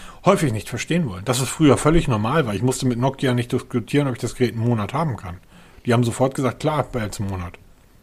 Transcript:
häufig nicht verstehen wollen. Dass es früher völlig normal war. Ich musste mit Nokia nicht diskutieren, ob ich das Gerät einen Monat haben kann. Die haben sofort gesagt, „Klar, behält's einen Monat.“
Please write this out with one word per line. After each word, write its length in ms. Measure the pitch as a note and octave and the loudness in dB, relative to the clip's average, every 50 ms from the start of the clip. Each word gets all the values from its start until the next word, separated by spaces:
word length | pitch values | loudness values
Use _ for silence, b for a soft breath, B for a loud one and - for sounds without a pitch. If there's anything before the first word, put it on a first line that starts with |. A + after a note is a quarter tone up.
| B B B B - | B B B B 2
häufig 280 | F3 G3+ F#3+ E3 B2+ G#2+ | 4 4 4 2 0 0
nicht 160 | G#2 - - | -2 -4 -6
verstehen 400 | - A#2 - - D#3 F3 E3+ A#2+ | -8 -8 -4 -2 -2 0 0 -2
wollen. 160 | F#2 F2+ G2+ | -4 -6 -4
Dass 160 | C3 C#3 B2+ | -2 -2 0
es 80 | C3 - | -2 -4
früher 280 | - - D#3+ C#3+ A#2+ | 0 4 6 6 6
völlig 320 | - - D3+ E3 E3+ D#3 C#3 | 6 4 4 4 4 4 2
normal 380 | A#2 G#2 G#2 A2+ C#3 E3 C#3+ | 0 0 0 0 0 0 0
war. 80 | A2 G2+ | 0 -2
Ich 80 | F#2+ A#2 | 0 0
musste 240 | C3 C3 - C3+ | 0 0 0 0
mit 120 | B2+ A#2+ A#2 | -2 0 0
Nokia 360 | B2 C#3 C3 - C#3+ C3 B2 | 0 -2 0 0 0 0 0
nicht 180 | B2 A#2+ A#2+ - | 0 0 -2 -2
diskutieren, 540 | C#3+ - - - B2 G#2 - - C#3+ C#3+ C#3 | -4 -4 -4 -4 -4 -2 0 0 0 2 0
ob 60 | C3+ | -2
ich 60 | - | -4
das 140 | - A2 - | -6 -6 -2
Gerät 200 | - B2+ A2+ G#2+ | 0 0 0 0
einen 120 | A2+ A2+ | 0 0
Monat 260 | A#2+ A#2+ A2 G2+ G2+ - | 0 2 0 0 -2 -2
haben 220 | D3 E3+ D#3 A2+ | -2 -2 -2 -4
kann. 220 | G2 - F2+ F2 F2+ b b b b b b b b b | -6 -8 -10 -12 -12 b b b b b b b b b
Die 60 | A#2+ A#2 | 2 2
haben 120 | - B2 | 2 2
sofort 300 | A#2 A#2 - B2+ C3+ C#3 | 2 0 0 0 0 0
gesagt, 260 | - C3+ A#2+ A2+ - | 0 -2 -2 -2 -2
„Klar, 240 | - D3+ D#3 D3 A#2 - | -2 -2 0 0 -2 -2
behält's 300 | - B2 A2 G2+ - - | -4 -6 -6 -6 -6 -6
einen 80 | G#2+ G2 | -6 -6
Monat.“ 240 | F#2+ F2+ F2 F2 - - - - - _ _ _ _ - | -6 -6 -8 -10 -12 -16 -20 -20 -20 _ _ _ _ -20